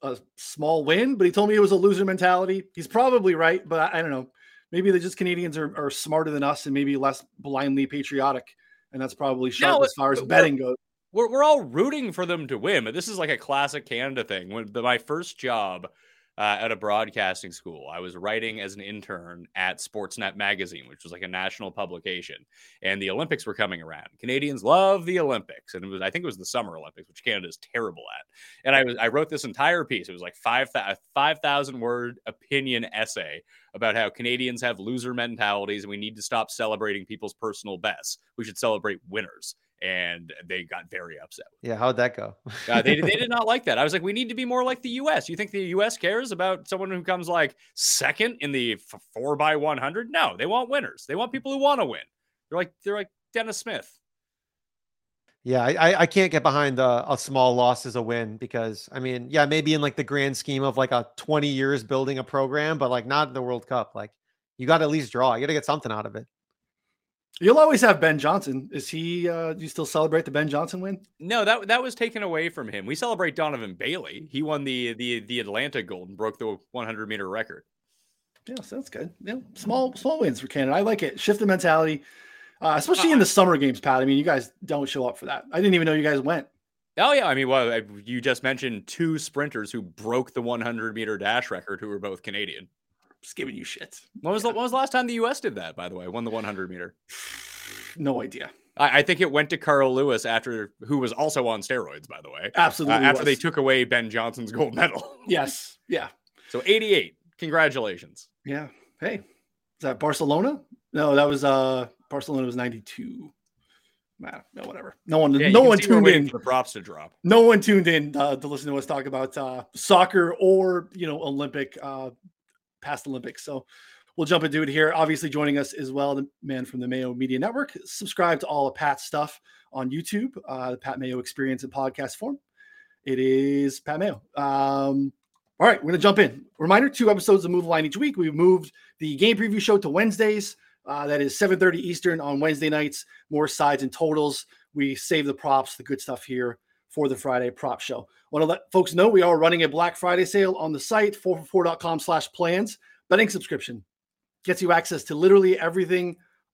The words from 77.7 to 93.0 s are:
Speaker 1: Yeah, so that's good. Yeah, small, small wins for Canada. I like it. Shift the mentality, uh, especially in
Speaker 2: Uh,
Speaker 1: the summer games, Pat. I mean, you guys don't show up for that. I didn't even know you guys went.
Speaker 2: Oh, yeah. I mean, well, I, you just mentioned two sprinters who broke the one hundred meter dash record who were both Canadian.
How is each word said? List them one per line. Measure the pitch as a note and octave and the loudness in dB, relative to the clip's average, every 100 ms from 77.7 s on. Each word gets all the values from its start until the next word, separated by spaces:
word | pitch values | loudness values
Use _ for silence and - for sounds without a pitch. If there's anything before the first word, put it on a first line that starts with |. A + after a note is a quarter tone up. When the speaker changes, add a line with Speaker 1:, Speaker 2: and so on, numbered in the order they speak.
| _ _ _ _ _ _ _ - | _ _ _ _ _ _ _ -14
Speaker 1:
Yeah, | B3 | -14
so | - A#3+ | -12 -14
that's | C4+ | -12
good. | - F3 - | -12 -14 -14
Yeah, | F#3+ B3+ - | -14 -12 -14
small, | - G#3 B3+ B3+ - | -12 -4 -2 -2 -4
small | C4+ D#4+ | -4 0
wins | F#3 A#2 | -2 -2
for | C3 | -6
Canada. | D3 C3+ D#3+ | -2 0 2
I | |
like | G#3 - | 0 0
it. | D#3 - | -4 -2
Shift | G#3+ G#3 | 0 2
the | |
mentality, | G#3 F#3 F3 D#3+ D#3+ D3 - - - - - - | 2 2 4 4 4 0 -8 -20 -20 -20 -20 -4
uh, | D#3+ D3+ | 0 2
especially | - F#4 E4+ | 2 4 6
in | C#4+ | 8
Speaker 2:
Uh, | |
Speaker 1:
the | F3+ | 6
summer | - F#3 D#3 | 6 6 6
games, | C#3 B2+ | 2 0
Pat. | C#3+ C3 | 2 2
I | C3+ | 4
mean, | C#3 | 2
you | |
guys | E3 C#3 - _ | 2 0 -2 _
don't | - D3 C3+ | -6 -4 -4
show | C#3+ B2 | -4 -4
up | - | -6
for | - | -8
that. | C#3 - | -10 -6
I | D#3+ | 2
didn't | G3 | 4
even | F3 | 4
know | D#3+ | 4
you | D#3 | 2
guys | D3+ C#3+ | 2 0
went. | C3 E3 - _ _ _ _ - | 0 -2 -4 _ _ _ _ 0
Speaker 2:
Oh, | A#3+ | 4
yeah. | C#4+ F#3+ | 4 2
I | |
mean, | C3+ C3 | 0 2
well, | C3+ A#2+ | 2 2
I, | A2+ G#2 G#2 | -2 -6 -14
you | G#2 B2 | -8 -4
just | C3+ B2 | -2 0
mentioned | C3 B2+ C3 G#2+ - | -2 -4 -4 -8 -8
two | - E3 D#3 | -4 -2 -2
sprinters | - C#3 D3 A#2 G#2 | -6 -6 -6 -6 -8
who | A#2 | -10
broke | F#2 - A2 B2 B2+ | -12 -10 -4 -2 -2
the | C3 | -4
one | A#2+ A#2+ | -4 -4
hundred | A#2 A#2 A2 | -4 -6 -6
meter | G#2+ G#2+ G2+ | -6 -6 -2
dash | G2+ A#2+ B2 | 0 0 -2
record | F#2 - F#2+ | -6 -8 -10
who | G#2+ | -8
were | G2+ | -8
both | G2+ F#2+ | -8 -10
Canadian. | - G2+ G2 B1+ F#2 _ _ _ | -10 -8 -8 -12 -18 _ _ _